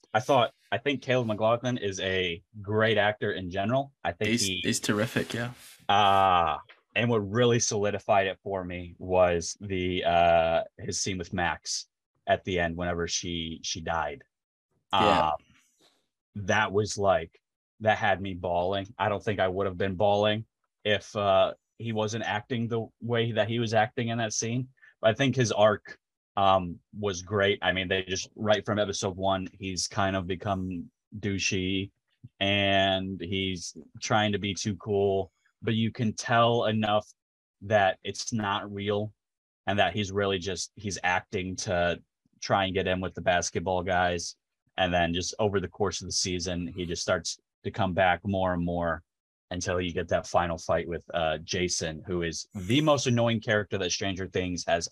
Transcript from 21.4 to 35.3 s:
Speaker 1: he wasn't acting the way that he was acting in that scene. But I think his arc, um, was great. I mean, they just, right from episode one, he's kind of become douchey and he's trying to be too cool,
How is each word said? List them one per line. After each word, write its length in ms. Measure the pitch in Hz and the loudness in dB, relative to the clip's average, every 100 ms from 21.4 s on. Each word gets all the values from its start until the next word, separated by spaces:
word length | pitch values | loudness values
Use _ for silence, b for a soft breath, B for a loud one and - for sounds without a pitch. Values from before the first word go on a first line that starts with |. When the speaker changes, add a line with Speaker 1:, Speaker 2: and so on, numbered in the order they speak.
| 95 - _ - | 4 0 _ -12
Speaker 1:
he 140 | 113 | -6
wasn't 320 | 107 107 113 | -2 -2 -2
acting 440 | 87 104 - 123 113 | -2 -4 -2 -4 -2
the 180 | 113 110 _ | -2 -6 _
way 320 | 117 120 117 | -2 0 0
that 160 | 110 107 | 0 0
he 100 | 117 | 0
was 140 | 113 | 2
acting 340 | 110 107 - 117 | 2 2 0 -4
in 100 | 117 | -2
that 160 | 110 | -4
scene. 340 | - 113 120 127 _ b b | -4 -4 -4 -4 _ b b
But 100 | 110 | 2
I 40 | |
think 200 | 107 139 | 4 2
his 160 | 127 113 | 2 2
arc, 480 | 104 107 101 - - _ _ _ - | 6 4 4 -4 -20 _ _ _ 2
um, 400 | 98 95 90 82 _ 101 | 4 4 2 -8 _ -6
was 240 | 101 90 | -4 -4
great. 360 | 90 104 98 101 | -4 0 2 2
I 120 | 90 | 0
mean, 160 | 92 92 | 0 0
they 140 | 95 | -2
just, 240 | 92 92 - - | -2 -6 -8 -6
right 280 | 107 104 | 0 0
from 140 | 110 104 | 2 -2
episode 380 | 101 98 104 90 | 0 -2 -4 -2
one, 320 | 95 95 92 - | 0 0 -4 -8
he's 300 | 95 92 - | -8 -6 -4
kind 260 | - 98 95 | 0 0 0
of 100 | 90 | -2
become 640 | 90 107 98 92 90 78 _ _ 107 | -4 -4 -4 -4 -6 -10 _ _ -8
douchey 720 | 101 98 - 101 92 95 101 _ _ _ - - | -4 -2 -2 -2 0 -2 -4 _ _ _ -16 -4
and 800 | 98 101 98 98 98 95 95 95 | 0 2 4 4 4 0 -2 -8
he's 560 | 85 98 95 92 - 82 73 - | -6 -4 -2 -4 -8 -14 -18 -10
trying 320 | - 113 107 | 0 2 2
to 60 | 101 | 0
be 160 | 101 | -2
too 220 | 95 110 90 | -4 -4 -4
cool, 540 | 110 101 101 98 92 | -2 0 2 0 -2